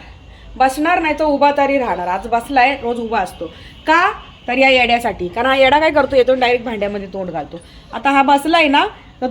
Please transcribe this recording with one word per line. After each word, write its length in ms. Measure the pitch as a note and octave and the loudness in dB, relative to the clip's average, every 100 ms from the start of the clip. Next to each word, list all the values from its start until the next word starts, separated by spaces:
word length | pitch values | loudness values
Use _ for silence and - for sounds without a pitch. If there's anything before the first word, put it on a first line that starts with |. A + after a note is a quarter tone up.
| - - - - - - | -12 -20 -20 -20 -10 -2
बसणार 420 | C4 C#4 D#4+ F4+ | 0 0 0 0
नाही 200 | D#4+ D4 | 0 -2
तर 60 | |
उभा 260 | D#4 C#4 C#4+ C#4+ | 0 2 2 2
तरी 220 | C#4 C#4 | 0 0
राहणार. 300 | A#3 F3+ F3+ | -2 -4 -4
आज 180 | F#3+ A3 | -6 -2
बसलाय, 520 | A#3 B3+ C#4 B3+ C#4 | -4 -2 2 2 0
रोज 180 | A#3 A#3+ | -6 -6
उभा 200 | A3+ A3 | -4 -4
असतो. 260 | F#3 - E3 - - - - | -4 -8 -14 -14 -20 -8 0
का? 260 | E4 G4 G#4 - - - | 2 2 -2 -14 -14 -6
तर 100 | B3+ | 0
या 100 | C4+ | 4
येड्यासाठी. 600 | B3+ A#3+ A#3 A#3 E3+ F3+ | 4 2 0 -2 -6 -6
कारण 180 | A3+ B3+ | -4 0
हा 100 | C4+ | 2
येडा 220 | C4 D4 | 4 4
काय 120 | D#4+ | 2
करतो? 260 | D4 B3+ C4 | 2 2 2
येतो 180 | B3 | 2
डायरेक्ट 300 | C4 A#3+ B3 | 2 2 0
भांड्यामध्ये 440 | A#3 G#3+ G3+ G3+ G3 | -2 -6 -6 -6 -10
तोंड 180 | F#3+ F#3 | -10 -8
घालतो. 300 | D#3+ C#3+ - - - - | -8 -10 -14 -18 -20 -14
आता 180 | A3+ C4+ | -6 0
हा 120 | C#4 | 2
बसलाय 460 | C4+ C#4 D#4 E4+ D4+ | 4 2 2 2 4
ना, 180 | C#4+ G#4 - - - | 2 0 -4 -20 -8
तर 60 | B3+ | -2